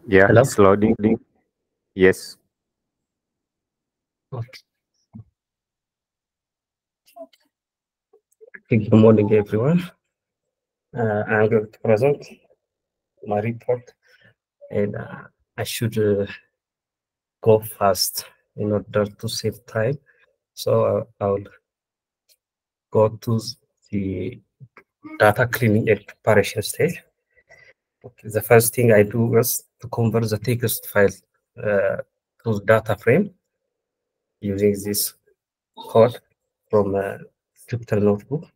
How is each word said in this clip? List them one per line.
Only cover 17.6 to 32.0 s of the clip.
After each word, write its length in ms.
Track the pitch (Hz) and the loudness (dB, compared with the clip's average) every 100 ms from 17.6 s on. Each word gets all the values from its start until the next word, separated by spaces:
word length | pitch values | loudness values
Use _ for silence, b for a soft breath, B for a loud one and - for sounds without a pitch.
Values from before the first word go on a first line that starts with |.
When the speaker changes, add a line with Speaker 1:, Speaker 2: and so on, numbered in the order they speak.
Speaker 2:
fast 640 | 107 - 101 95 - - - b _ - | 0 -2 -2 0 -4 -8 -16 b _ -8
in 160 | 107 | -4
order 320 | 104 98 104 104 | -4 -4 -4 -4
to 220 | - 113 | -6 -10
save 360 | - 110 - - | -6 -8 -10 -10
time. 300 | 113 110 147 _ _ _ _ _ | -4 -4 -6 _ _ _ _ _
So, 300 | - - 113 | -10 -2 0
uh, 200 | 110 101 - _ | 0 -2 -6 _
I 60 | 101 | -4
will 160 | 101 101 _ _ _ _ _ _ _ _ _ _ _ _ _ _ | -4 -8 _ _ _ _ _ _ _ _ _ _ _ _ _ _
go 200 | 113 107 | 0 0
to 300 | 110 - 113 107 - _ _ _ | 0 -4 -4 -4 -16 _ _ _
the 480 | 104 95 92 101 - _ _ 131 - _ _ 302 311 | -6 -6 -6 -8 -12 _ _ -20 -20 _ _ -20 0
data 280 | 107 208 123 | 2 2 -4
cleaning 420 | - 120 104 113 | 0 0 0 0
and 160 | 101 - | -2 -4
preparation 560 | - - 104 98 - | -6 0 2 0 -6
stage. 400 | - - 156 - _ _ _ b b b b _ _ _ | -8 -4 -4 -4 _ _ _ b b b b _ _ _
Okay, 260 | - _ 107 | -20 _ -8
the 120 | 104 | -6
first 340 | - 117 117 | 4 4 4
thing 180 | - 120 | 0 4
I 100 | 104 | 4
do 340 | 101 120 117 113 | 4 0 0 0
is 280 | 123 - _ _ | 0 -6 _ _
to 80 | 120 | -10
convert 400 | - 113 113 113 | -4 -2 -2 -4
the 80 | 104 | -4
text 480 | - 120 110 - - | -4 -4 -4 -6 -4
file, 240 | 104 98 - _ _ _ - | 0 0 -2 _ _ _ -10
uh, 360 | 107 101 98 - | -4 -2 -2 -4